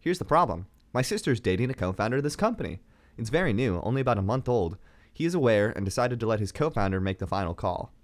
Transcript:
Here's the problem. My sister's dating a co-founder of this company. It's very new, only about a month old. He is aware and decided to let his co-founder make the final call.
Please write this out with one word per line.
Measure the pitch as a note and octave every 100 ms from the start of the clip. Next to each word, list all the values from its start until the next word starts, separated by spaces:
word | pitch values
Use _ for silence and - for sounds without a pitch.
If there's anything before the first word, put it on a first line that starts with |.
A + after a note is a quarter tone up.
Here's | - F3+
the | -
problem. | D3+ D#3+ F2 F#2+ _ _
My | B2
sister's | C3+ G#3 - A#2
dating | G#2 F#2 B2+
a |
co-founder | C3+ F2+ F#2+ G#2+ C3
of |
this | C#3+ -
company. | G#3+ A#3 F#2+ F2 _ _ - -
It's | A2+
very | D#3 F3+
new, | G#2 B2+ F2
only | G2+ C3
about | B2+ G#2+
a |
month | F#2+ B2+ B2
old. | B2 E2+ F#2 - - _
He | -
is | E3
aware | F3 B2+ G#2+ G#2
and | - G2
decided | A2+ B2 A#2+
to | A2
let | G#2+
his | G2+
co-founder | - D3+ C3+ G2 F#2+
make | F#2+ F#2+
the | F#2+
final | F#2+ F2+
call. | F2 G2 F2+ - -